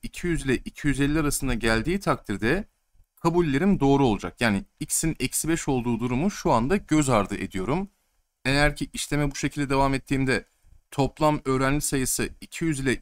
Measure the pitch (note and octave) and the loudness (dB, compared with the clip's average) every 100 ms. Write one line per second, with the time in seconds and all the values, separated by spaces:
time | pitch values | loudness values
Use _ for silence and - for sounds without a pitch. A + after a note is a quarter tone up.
0 | - - F3 D#3+ C3+ A#2+ - - D3 C3 | -10 -6 -2 -2 0 -2 -2 -4 -2 2
1 | C#3 D3+ D3 C3 C3+ A#2+ A2+ A2+ A2+ F#3 | 2 2 0 -2 -2 0 2 2 2 -2
2 | F3 C3+ - G2+ G#2+ E3+ G#3+ _ _ _ | 0 -2 -2 -2 0 0 -2 _ _ _
3 | _ _ E3+ E3+ E3+ C3+ F#3+ F3 C#3 C#3 | _ _ 0 2 2 2 2 4 4 4
4 | C3+ G2 F2+ - A#2 G2 G2+ - - - | 4 2 -4 -2 0 0 -2 -10 -6 -2
5 | E3 - C3+ - D3+ D#3+ - C3 A#2+ A#2+ | -2 -2 -4 -2 -2 -2 0 0 0 -2
6 | A#2+ B2 F3+ - F3+ B2+ A#2+ G3+ - D#3 | -2 0 -2 -2 0 2 2 0 0 0
7 | C#3 A#2+ G2 - G2 F#2+ F#2 D#3 G3 _ | 4 2 2 -2 -6 -6 -4 -2 -4 _
8 | _ _ _ _ - C#3 D3 C#3+ - - | _ _ _ _ -2 2 2 0 -6 -8
9 | - D3 D3 C3+ D3 - C#3 C3+ C3+ C3+ | -4 -2 -2 -2 -4 -4 -2 2 2 0
10 | - C3+ C3 A2+ - _ _ - _ - | -2 -2 0 0 -4 _ _ -20 _ -2
11 | C3 - D3+ D3+ - C3 C3+ C#3+ - C#3+ | -2 2 0 0 0 0 2 0 0 -2
12 | B2+ - A2+ - G2+ - E3+ C#3+ C#3 A2+ | -2 -2 -4 -6 -16 -4 -2 0 0 -2